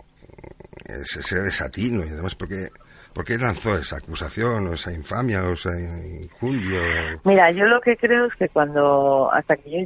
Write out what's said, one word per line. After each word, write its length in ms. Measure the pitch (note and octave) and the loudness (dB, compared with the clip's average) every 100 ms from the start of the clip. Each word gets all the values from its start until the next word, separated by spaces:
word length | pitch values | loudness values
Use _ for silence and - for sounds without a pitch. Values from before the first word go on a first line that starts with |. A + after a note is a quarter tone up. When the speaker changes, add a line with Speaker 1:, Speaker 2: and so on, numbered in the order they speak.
| - _ - - - - - - - | -18 _ -20 -20 -20 -20 -20 -18 -14
Speaker 1:
ese, 340 | A#1 C#2 - | -12 -10 -8
ese 200 | - F#2 | -4 -2
desatino? 600 | G2 - C2+ F#2 A#2+ A#2 | 0 -2 -4 -2 -2 0
Y 40 | D#2 | -2
además, 260 | D2+ F2+ | -6 -6
¿por 140 | - E2 | -6 -8
qué, 200 | F#2+ F#2+ - - - - | -8 -8 -12 -20 -20 -14
por 120 | E2 | -10
qué 140 | E2+ A#2 | -4 -2
lanzó 380 | B2 - A2 F#2+ | -2 -2 0 -2
esa 200 | C#2 C#2+ | -2 -8
acusación 680 | - D#2+ D#2 - A#2 A2+ F#2+ | -8 -8 -6 -2 0 0 -2
o 60 | |
esa 180 | E2 F#2 | -4 -6
infamia 500 | E2 D2+ A#2 B2+ G2+ | -8 -6 -4 0 0
o 80 | F#2 | 0
esa 180 | F2 F2+ F2 | -2 -4 -4
injundia? 1400 | F2 E2+ D#2+ E2 E2 - B2 C3+ F#2+ F#2 E2+ F2 E2 E2 | -6 -8 -10 -12 -14 -6 -4 -2 -2 -2 0 -2 -4 -2
Speaker 2:
Mira, 260 | F#3+ G3 E3+ | 4 6 6
yo 140 | F3 G#3 | 6 4
lo 140 | A#3+ | 4
que 160 | A#3+ A#3 | 2 2
creo 300 | A3+ A#3+ A#3+ | 2 2 2
es 80 | |
que 140 | - F3+ | 0 0
cuando, 840 | D#3 D3 D3 C#3+ C#3+ C#3 C3+ B2+ | 2 2 4 4 6 4 4 4
hasta 240 | C3+ - D3+ | 2 2 -2
que 140 | D3 | -2
yo 80 | E3 | -4